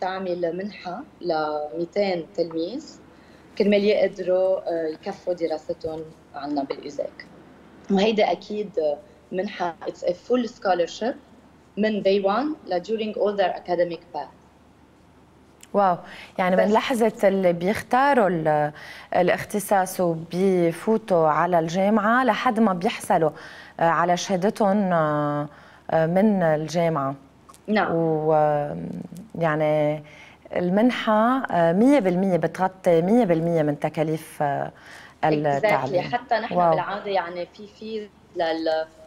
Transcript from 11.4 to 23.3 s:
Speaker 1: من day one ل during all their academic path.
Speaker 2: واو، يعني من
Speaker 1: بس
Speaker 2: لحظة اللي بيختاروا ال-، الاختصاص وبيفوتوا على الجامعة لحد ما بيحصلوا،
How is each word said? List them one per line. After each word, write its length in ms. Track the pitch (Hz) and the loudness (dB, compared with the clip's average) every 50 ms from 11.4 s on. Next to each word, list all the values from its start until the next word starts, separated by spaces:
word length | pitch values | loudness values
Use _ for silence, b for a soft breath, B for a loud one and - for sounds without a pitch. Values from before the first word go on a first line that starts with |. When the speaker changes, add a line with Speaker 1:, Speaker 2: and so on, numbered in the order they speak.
| - - - - _ _ - | -20 -20 -20 -20 _ _ -4
Speaker 1:
من 260 | 202 214 220 214 196 | -2 -2 -2 0 0
day 220 | 170 190 196 202 190 | 2 2 2 2 2
one 460 | 196 202 233 285 311 311 - - - | 0 0 0 -2 -2 -4 -6 -6 -6
ل 120 | 180 175 180 | -4 -4 -4
during 300 | 208 226 208 220 214 202 | -4 -4 -4 -4 -4 -4
all 200 | - 190 208 208 196 | -2 -2 0 0 0
their 140 | 185 175 - | 0 0 -2
academic 440 | 143 - 175 175 170 175 170 165 160 - - - | -4 -6 -4 -2 0 0 -2 -4 -8 -12 -12 -12
path. 240 | 151 135 - - - _ _ _ _ _ _ _ _ _ _ _ _ _ _ _ _ _ _ _ _ _ _ _ _ - - - | -10 -10 -12 -16 -20 _ _ _ _ _ _ _ _ _ _ _ _ _ _ _ _ _ _ _ _ _ _ _ _ -12 -4 0
Speaker 2:
واو، 220 | 202 202 185 175 165 - B B B B B B B | 2 2 2 2 0 -4 B B B B B B B
يعني 180 | 185 180 185 | 0 2 2
من 80 | 185 185 | 2 4
Speaker 1:
بس 60 | 196 | 4
Speaker 2:
لحظة 420 | 214 226 - - 269 214 233 214 220 - 214 | 2 2 2 0 0 0 0 0 2 2 2
اللي 280 | 196 196 196 190 175 | 2 2 2 2 2
بيختاروا 760 | 170 170 175 185 220 - - - 254 247 277 285 277 247 202 175 | 0 0 0 -2 -2 -4 -4 -2 0 2 2 4 4 4 2 2
ال-، 440 | 175 160 156 156 151 151 147 151 151 B B B B B B B B | 2 0 0 0 2 2 0 -2 -4 B B B B B B B B
الاختصاص 840 | - 180 175 175 180 - - - 208 - - 214 190 185 185 - - | 2 2 2 0 -2 -4 -6 -6 -4 -2 0 0 0 0 0 -2 -2
وبيفوتوا 1300 | 185 170 165 160 165 - 170 180 190 196 185 180 170 165 165 - - 220 220 220 - - 185 165 160 156 | -2 -2 -2 -4 -6 -6 -2 0 2 2 4 2 2 0 0 -2 -2 0 0 0 0 0 2 4 4 4
على 300 | 147 151 170 175 180 165 | 4 2 2 2 2 2
الجامعة 680 | 160 165 165 190 190 202 220 220 196 220 240 254 262 | 2 0 0 0 2 2 2 2 4 4 4 4 4
لحد 360 | 240 202 - - 254 214 220 | 2 2 2 0 0 2 4
ما 120 | 226 202 | 4 2
بيحصلوا، 580 | 185 175 180 233 - - - - 202 165 160 151 | 2 0 -2 -4 -4 -4 0 2 2 4 4 2